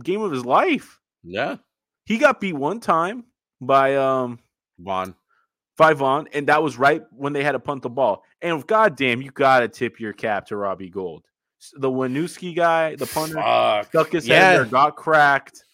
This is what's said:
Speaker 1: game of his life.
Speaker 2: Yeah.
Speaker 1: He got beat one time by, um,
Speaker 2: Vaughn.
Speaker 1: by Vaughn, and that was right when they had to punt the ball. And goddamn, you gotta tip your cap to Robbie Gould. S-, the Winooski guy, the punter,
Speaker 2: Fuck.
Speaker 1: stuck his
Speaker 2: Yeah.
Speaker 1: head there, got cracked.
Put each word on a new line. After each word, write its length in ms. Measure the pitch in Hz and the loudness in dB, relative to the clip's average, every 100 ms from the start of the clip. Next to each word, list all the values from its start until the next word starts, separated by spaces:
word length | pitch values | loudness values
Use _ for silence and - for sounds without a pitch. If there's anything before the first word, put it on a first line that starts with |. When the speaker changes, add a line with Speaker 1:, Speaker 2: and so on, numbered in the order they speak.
Speaker 1:
game 180 | 123 202 | -6 -4
of 100 | 208 | -2
his 120 | 135 | -4
life. 560 | 120 151 370 277 - _ _ _ | 0 2 2 -2 -6 _ _ _
Speaker 2:
Yeah. 340 | - 95 135 - _ _ _ _ | -12 -8 -6 -8 _ _ _ _
Speaker 1:
He 140 | - 226 | -6 2
got 220 | 294 - | 2 2
beat 120 | 196 | -4
one 260 | 147 143 226 | -4 -6 -4
time 440 | 233 165 175 240 233 _ _ - | -2 0 -2 -6 -16 _ _ -10
by, 320 | 127 135 135 139 | 0 2 2 2
um, 440 | 135 131 123 117 _ _ _ _ | 0 -2 -4 -10 _ _ _ _
Speaker 2:
Vaughn. 360 | 90 95 92 87 _ _ _ _ _ - | -8 -6 -6 -12 _ _ _ _ _ 2
Speaker 1:
by 160 | 160 | 2
Vaughn, 340 | 147 135 139 147 | 4 0 0 -2
and 140 | 147 143 | -6 0
that 140 | 151 | 0
was 140 | 160 120 | 0 0
right 240 | 139 156 156 | 0 0 -6
when 200 | 117 143 | -10 -6
they 100 | 143 | -4
had 100 | 147 | -2
to 60 | 131 | -4
punt 220 | - 139 | -6 -8
the 60 | 127 | -6
ball. 360 | 120 123 95 _ _ | -2 0 -2 _ _
And 220 | 170 160 - | -6 -4 0
goddamn, 560 | 220 214 143 131 120 | 2 2 2 -2 -2
you 80 | 139 | -4
gotta 380 | - 139 131 117 | 0 4 4 2
tip 300 | - 117 - | -2 -8 -6
your 140 | 110 | -12
cap 340 | 98 113 101 - | -6 -4 -4 -6
to 80 | 104 | -6
Robbie 340 | 101 90 92 | -6 -6 -10
Gould. 340 | 95 90 80 _ _ _ _ | -10 -10 -12 _ _ _ _
S-, 100 | - - | -20 -6
the 120 | 135 | -4
Winooski 640 | 127 131 135 170 - 180 | -2 -2 -4 -6 -8 -8
guy, 400 | 165 170 165 160 | -2 0 2 -2
the 120 | 156 160 | -4 -6
punter, 300 | 160 156 156 | -6 -6 -4
Speaker 2:
Fuck. 500 | 117 117 117 107 104 | 0 2 2 0 -2
Speaker 1:
stuck 220 | 165 156 | 0 0
his 160 | 170 117 | -2 2
Speaker 2:
Yeah. 100 | 151 | 4
Speaker 1:
head 200 | 185 175 | 6 4
there, 60 | 123 | 2
got 300 | 127 151 - | 2 2 0
cracked. 680 | - 156 143 139 - - _ | 0 4 4 2 -2 -20 _